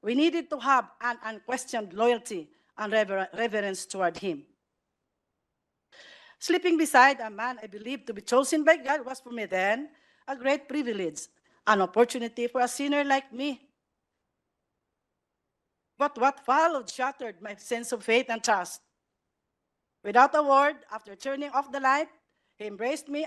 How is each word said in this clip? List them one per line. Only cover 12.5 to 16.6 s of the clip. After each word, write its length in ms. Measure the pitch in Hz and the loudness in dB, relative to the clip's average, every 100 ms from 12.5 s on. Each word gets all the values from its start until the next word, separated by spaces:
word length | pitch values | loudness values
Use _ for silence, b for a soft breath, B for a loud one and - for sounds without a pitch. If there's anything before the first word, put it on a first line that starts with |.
| 254 | 0
a 60 | 247 | 0
sinner 380 | - 285 285 | -2 0 0
like 280 | 285 269 277 | 2 0 -2
me. 380 | 233 285 247 _ _ _ _ _ _ _ _ _ _ _ _ _ _ _ _ _ _ _ _ _ _ _ - | -8 -6 -8 _ _ _ _ _ _ _ _ _ _ _ _ _ _ _ _ _ _ _ _ _ _ _ -4
But 220 | 285 233 | -4 0
what 220 | 269 269 | 0 0
followed 460 | - 285 | 0 2